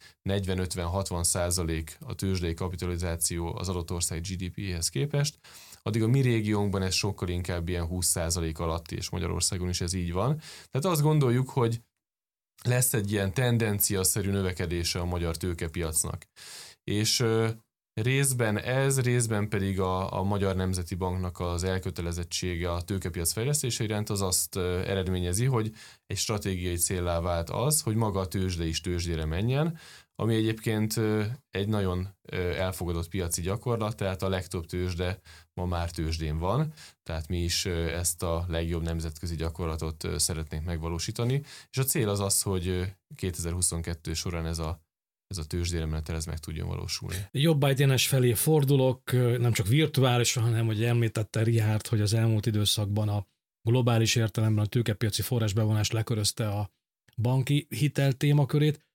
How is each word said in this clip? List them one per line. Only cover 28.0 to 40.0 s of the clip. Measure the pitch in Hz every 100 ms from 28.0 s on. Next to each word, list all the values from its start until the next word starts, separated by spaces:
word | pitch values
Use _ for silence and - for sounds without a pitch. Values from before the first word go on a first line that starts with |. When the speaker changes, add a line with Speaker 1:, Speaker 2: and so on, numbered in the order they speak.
| 110 95
Speaker 1:
a | 90
tőzsde | 98 92 85 82
is | 76
tőzsdére | 90 87 87 80 78
menjen, | 85 117 135 165 165 - - _ -
ami | 113 110
egyébként, | 110 110 117 110 107 117
ö, | 107 107 107 127 _
egy | 95 101
nagyon, | 104 95 90 98 - -
ö, | 95 90
elfogadott | 85 92 - 87 85 82
piaci | 92 85 90
gyakorlat, | 87 110 123 113 107 107
tehát | 98 92
a | 95
legtöbb | 92 87 90 85
tőzsde | 90 90 87 90 95 - - _
ma | - 90
már | 87 85
tőzsdén | - 78 80 78 78
van, | 90 123 156 - - _
tehát | - 80 -
mi | 87
is, | 85 - 98
ö, | 85 82
ezt | 85 87 -
a | 87 82 87
legjobb | 82 82 85
nemzetközi | 82 82 82 78 85 80
gyakorlatot, | 80 80 82 80 80 78